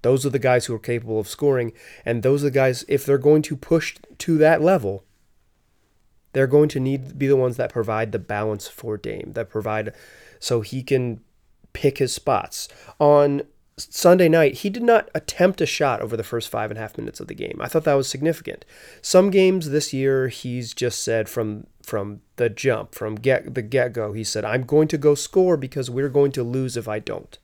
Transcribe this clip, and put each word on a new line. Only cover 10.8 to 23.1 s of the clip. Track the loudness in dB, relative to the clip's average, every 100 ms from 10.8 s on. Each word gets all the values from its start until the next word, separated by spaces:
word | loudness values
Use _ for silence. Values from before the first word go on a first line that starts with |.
can | -2 -2 0 -8 _ _ _ _ _
pick | -2 -2 0
his | -4
spots. | -2 -2 -2 -2 -12 -14 -16 -20 2
On | 6 6 6 2 -6 _ _ -18
Sunday | -14 2 6 6 6
night, | 6 4
he | 2 -6
did | -2
not | 4 4 2
attempt | -8 -8 2 2 2
a | -4
shot | 0 0 0
over | -4 -6
the |
first | -4 -6 -6
five | -6 -6
and | -6
a |
half | -10 -10
minutes | -12 -12
of | -14
the |
game. | -10 -10 -8
I | -2
thought | 0
that | 2
was | 0 0
significant. | -2 -2 -2 -8 -16 -18 -20 -20 -16
Some | 4 4 6
games | 4 4 2 0
this | -2 -2
year, | -2 0 0 -2
he's | -6 -8 -8 -8
just | -6 -4 -4
said | -4 -2 -2
from, | -4 -6 -8 -14 _
from | -8 -8 -6 -12 _ -4
the | -4
jump, | 0 -2 -2 -6
from | -10 -8